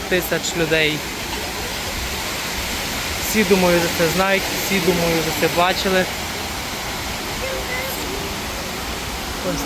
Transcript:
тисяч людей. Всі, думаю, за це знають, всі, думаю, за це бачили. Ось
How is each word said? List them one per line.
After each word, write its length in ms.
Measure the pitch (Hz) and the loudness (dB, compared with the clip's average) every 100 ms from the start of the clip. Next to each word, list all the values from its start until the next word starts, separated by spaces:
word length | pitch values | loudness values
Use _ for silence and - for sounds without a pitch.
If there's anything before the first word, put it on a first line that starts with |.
| - | 2
тисяч 480 | 180 175 165 - 175 | 0 2 0 0 0
людей. 420 | 156 160 151 151 - - - - - - - - - - - 190 220 - - - - - - - - - | 2 4 4 0 -4 -6 -6 -6 -4 -4 -4 -4 -4 -4 -4 -4 -4 -4 -4 -4 -4 -4 -4 -4 -4 -4
Всі, 220 | - 214 | 0 2
думаю, 360 | 190 196 180 175 | 6 6 8 6
за 80 | 170 - | 4 2
це 120 | 165 170 | 2 4
знають, 260 | 190 196 | 4 4
всі, 380 | - 190 - 196 | 2 -2 0 2
думаю, 360 | 175 175 170 165 | 4 4 4 2
за 240 | 160 147 | 0 2
це 140 | 165 151 | 2 4
бачили. 480 | 180 180 202 185 180 - - - - - - - - - - - - - 523 523 - 508 523 523 - 403 - - - - - - - - - - - - 185 | 4 4 2 2 2 -2 -6 -6 -6 -6 -6 -6 -6 -6 -6 -6 -6 -4 -4 -4 -2 -4 -4 -4 -4 -4 -4 -4 -4 -4 -6 -6 -6 -6 -4 -6 -4 -4 -2
Ось 120 | 160 | -2